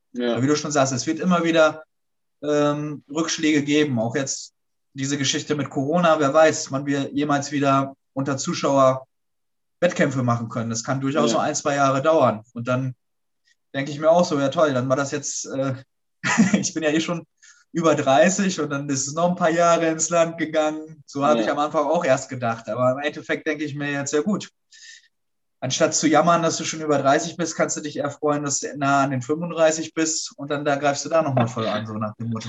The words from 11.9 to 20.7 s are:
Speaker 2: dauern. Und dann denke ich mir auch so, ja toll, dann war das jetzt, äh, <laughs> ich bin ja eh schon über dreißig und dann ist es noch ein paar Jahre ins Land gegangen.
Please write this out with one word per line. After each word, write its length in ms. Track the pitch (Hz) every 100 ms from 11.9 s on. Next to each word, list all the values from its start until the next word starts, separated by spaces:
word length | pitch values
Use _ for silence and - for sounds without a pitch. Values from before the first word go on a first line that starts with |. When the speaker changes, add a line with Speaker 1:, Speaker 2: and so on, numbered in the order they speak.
| 135
Speaker 2:
dauern. 400 | 160 160 123 107 -
Und 120 | 120 120
dann 280 | 127 131 - _ _ _ _ _ _ _
denke 160 | 139 147
ich 60 | 147
mir 100 | 156
auch 140 | 175
so, 140 | 175 147
ja 80 | 139
toll, 240 | 165 151
dann 160 | 127 131
war 80 | 131
das 140 | 139
jetzt, 340 | 147 - - -
äh, 280 | 135 135 123 - _ _ _
<laughs> 360 | - - 185 196
ich 140 | -
bin 80 | 160
ja 80 | 156
eh 100 | 160
schon 240 | - - - _ - _ _
über 240 | 170 160
dreißig 680 | 147 131 131 165 196 190 160
und 100 | 143
dann 180 | 143 143
ist 180 | 131 135
es 80 |
noch 140 | 160 175
ein 80 | 180
paar 140 | 170
Jahre 360 | 165 170 165 165
ins 200 | 160 -
Land 280 | 170 165 160
gegangen. 640 | 156 156 156